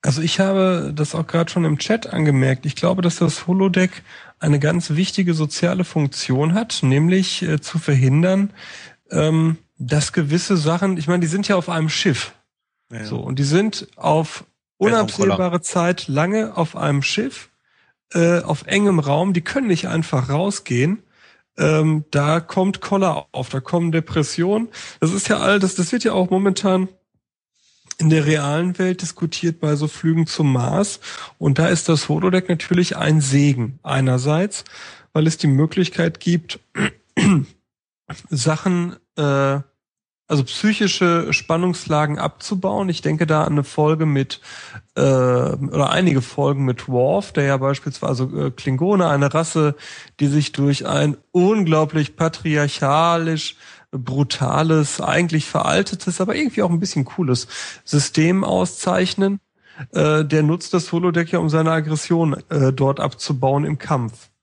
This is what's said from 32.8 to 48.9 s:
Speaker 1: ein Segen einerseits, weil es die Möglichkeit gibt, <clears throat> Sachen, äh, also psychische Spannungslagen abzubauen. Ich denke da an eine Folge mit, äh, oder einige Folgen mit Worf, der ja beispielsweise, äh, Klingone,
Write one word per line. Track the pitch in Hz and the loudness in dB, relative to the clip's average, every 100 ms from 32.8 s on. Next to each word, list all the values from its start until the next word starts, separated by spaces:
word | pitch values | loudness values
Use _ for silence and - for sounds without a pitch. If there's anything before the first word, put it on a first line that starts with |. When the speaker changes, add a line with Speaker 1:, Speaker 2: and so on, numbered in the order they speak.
| 180 - | 0 0
Speaker 1:
ein | - 156 | 2 2
Segen | 135 139 147 123 113 - | 4 4 4 2 -2 -6
einerseits, | 147 135 131 127 135 156 208 - - - - - _ | -4 0 2 2 2 0 -2 -6 -16 -20 -20 -20 _
weil | 156 156 | 0 0
es | 160 | 2
die | 160 | 2
Möglichkeit | 135 160 - 180 - 170 160 | 4 2 2 -2 0 -2 -2
gibt, | - 175 - - _ - 202 - _ - | -2 -2 -2 -16 _ -4 -4 -4 _ 0
<clears throat> | - 170 131 _ _ _ _ _ _ 156 - | 4 4 0 _ _ _ _ _ _ -18 -6
Sachen, | 147 135 156 190 175 175 - _ - | -2 0 0 0 0 -2 -8 _ -4
äh, | 147 139 139 139 139 _ _ _ _ _ _ | 0 2 2 -2 -6 _ _ _ _ _ _
also | 151 | -2
psychische | 131 - 214 208 202 - 180 170 - | -2 -2 0 2 0 2 2 2 0
Spannungslagen | - - 165 180 175 - 151 151 147 | -4 -2 0 0 -2 -2 0 0 -2
abzubauen. | 151 - - 190 190 208 190 | -6 -8 -6 -4 -2 -2 -2
Ich | 160 | -2
denke | 147 156 165 | -2 -2 2
da | 156 156 | 2 2
an | |
eine | 147 | 0
Folge | 135 - 151 156 160 | -2 0 0 2 0
mit, | 139 127 - - - - - _ - | 0 -2 -8 -16 -20 -18 -20 _ 0
äh, | |
oder | 139 131 127 123 127 - 135 - 143 | 2 4 2 2 0 -4 -4 -2 0
einige | - 185 135 | 2 2 2
Folgen | 120 - 139 139 135 | -2 -2 -2 0 -2
mit | 120 - | -2 -2
Worf, | 123 131 190 202 | 0 2 0 -2
der | - 139 | -2 0
ja | 139 | 0
beispielsweise, | 135 139 - - - 127 131 | 0 -2 -6 -6 -4 -2 -2
äh, | 151 139 | -2 -4
Klingone, | - - 131 180 | -4 -4 0 2